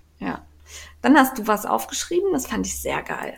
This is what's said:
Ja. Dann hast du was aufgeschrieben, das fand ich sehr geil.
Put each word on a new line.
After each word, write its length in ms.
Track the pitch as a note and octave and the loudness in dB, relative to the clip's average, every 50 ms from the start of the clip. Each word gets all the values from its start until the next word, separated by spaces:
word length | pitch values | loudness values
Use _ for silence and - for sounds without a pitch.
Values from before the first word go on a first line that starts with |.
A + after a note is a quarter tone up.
| _ _ _ _ | _ _ _ _
Ja. 260 | - - - - - - _ - - - - - - - - - | -6 -6 -6 -6 -10 -18 _ -20 -20 -20 -18 -18 -18 -18 -14 0
Dann 160 | - A#3+ D4 | 4 6 8
hast 200 | D4+ C4 C4 C4 | 8 6 6 2
du 100 | - G#3 | -2 0
was 180 | A3 G#3+ G#3 G#3 | 0 0 0 2
aufgeschrieben, 680 | - - A3+ - - - - - - E4+ F4 G4 G4 | 0 0 0 0 -4 -6 -6 -4 -2 0 0 2 2
das 160 | E4 C4+ B3+ | 0 0 -2
fand 180 | - A#3 G3 F#3 | -2 -4 -4 -4
ich 160 | F#3+ - - | -4 -6 -6
sehr 200 | - C3+ C#3 D3+ | -6 -4 -4 -4
geil. 320 | - - - - - - - | -4 -6 -6 -6 -6 -8 -10